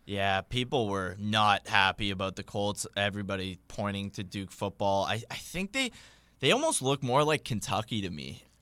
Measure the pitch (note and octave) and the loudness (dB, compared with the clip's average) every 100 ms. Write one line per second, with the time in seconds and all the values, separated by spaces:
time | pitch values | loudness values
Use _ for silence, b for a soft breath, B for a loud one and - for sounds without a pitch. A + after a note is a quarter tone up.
0 | - G2+ G2 F#2+ - B2+ B2 C#3 G#2 G2 | -6 0 2 2 0 -2 0 0 2 0
1 | F2+ F#2+ G#2 G#2+ G#2+ G2 - G#2 F#2+ F2+ | -2 -4 0 4 6 4 4 4 4 4
2 | G#2 F#2+ F#2+ F2+ - G#2+ G2+ G2+ - G2+ | -2 -2 -4 -4 -6 -2 -2 -2 -4 -2
3 | G2+ G2+ G2 F#2+ F#2 F2+ - - G2+ G2 | 0 -2 -4 -4 -6 -8 -10 -4 -4 -2
4 | G2+ - F#2 G2+ F#2+ - G2+ - G2+ G2 | -6 -8 -8 -8 -8 -4 -6 0 2 2
5 | E2+ G#2+ - - - E3+ G3 C4+ B3 B | 2 -2 -6 -12 -10 -8 -4 -2 -4 B
6 | B B B _ C3+ A3+ D#4+ - C3 C#3 | B B B _ 2 4 2 0 0 0
7 | B2+ C3 D3+ D3 - G#2+ - G2+ - A2 | 2 2 4 2 0 -4 -2 -2 -2 -4
8 | F#2+ D#2 C2+ C2+ - _ | -4 -8 -10 -14 -20 _